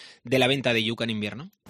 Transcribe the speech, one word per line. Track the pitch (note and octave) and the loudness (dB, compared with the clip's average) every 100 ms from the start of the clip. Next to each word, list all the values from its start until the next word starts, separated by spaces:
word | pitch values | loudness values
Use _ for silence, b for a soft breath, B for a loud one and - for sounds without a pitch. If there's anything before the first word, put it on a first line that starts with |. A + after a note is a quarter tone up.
| B B | B B
de | A#2+ C3 | 0 2
la | B2+ | 4
venta | C#3 B2 | 2 2
de | A2+ A2 | 2 0
Yuca | A2+ | -2
en | A#2 | -4
invierno? | G#2+ G#2 G#2 E3+ _ - | -4 -6 -8 -14 _ -12